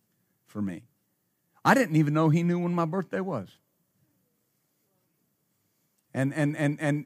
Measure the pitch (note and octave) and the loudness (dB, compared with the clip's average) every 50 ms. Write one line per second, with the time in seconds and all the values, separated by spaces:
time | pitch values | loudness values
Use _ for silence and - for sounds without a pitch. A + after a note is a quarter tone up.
0 | _ _ _ _ _ _ _ _ _ _ - G#2+ G#2 F#2+ F2 - - _ _ _ | _ _ _ _ _ _ _ _ _ _ -8 -6 -6 -6 -6 -10 -14 _ _ _
1 | _ _ _ _ _ _ _ _ _ _ _ _ - E3 G#3+ C4+ A#3+ D#3 D#3 D#3 | _ _ _ _ _ _ _ _ _ _ _ _ 4 4 4 4 4 2 2 2
2 | D#3 D3 D3 D#3 D#3+ D#3 D3+ E3+ E3+ F3 F3 F3+ F3 F3 F3 F3 E3 D#3 E3+ G3 | 2 4 2 2 4 4 4 2 2 0 0 0 -2 -2 -2 -2 -2 -2 -4 -6
3 | F#3 - - G3 F#3 G3 D#3+ A2 F2+ - _ _ _ _ _ _ _ _ _ _ | -6 -6 -6 -6 -6 -6 -6 -8 -8 -10 _ _ _ _ _ _ _ _ _ _
4 | _ _ _ _ _ _ _ _ _ _ _ _ _ _ _ _ _ _ _ _ | _ _ _ _ _ _ _ _ _ _ _ _ _ _ _ _ _ _ _ _
5 | _ _ _ _ _ _ _ _ _ _ _ _ _ _ _ _ _ _ _ _ | _ _ _ _ _ _ _ _ _ _ _ _ _ _ _ _ _ _ _ _
6 | _ _ - B2+ C3+ C#3 - D#3 D3 C#3+ D3+ D#3 D3+ C#3+ D3 - D#3 C#3+ D3 D3+ | _ _ -4 -4 -2 -2 -2 -2 -2 -2 -2 -2 -2 -2 -2 -2 -2 -2 -2 -2
7 | D3 | -4